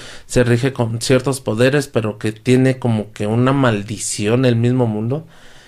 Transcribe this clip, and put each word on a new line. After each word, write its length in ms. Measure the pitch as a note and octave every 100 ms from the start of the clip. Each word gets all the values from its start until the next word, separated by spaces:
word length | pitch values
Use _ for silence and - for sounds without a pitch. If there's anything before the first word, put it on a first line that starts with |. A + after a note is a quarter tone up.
| - - -
se 180 | -
rige 280 | B2 A#2+ C3
con 280 | - A2+ A#2
ciertos 400 | - C3 C#3 B2
poderes, 480 | - A2 B2+ D3 C#3
pero 300 | A#2 G#2+ G#2+
que 120 | A2
tiene 480 | G#2+ - B2+ C3 B2+
como 340 | B2 A2 G2+
que 140 | - G#2+
una 260 | A2+ B2+
maldición 920 | C#3 B2+ G#2 G#2 G2 - - G#2 B2
el 100 | C3
mismo 320 | A#2 A#2+ B2+ A#2
mundo. 400 | G#2 A2+ D3 E3 - - -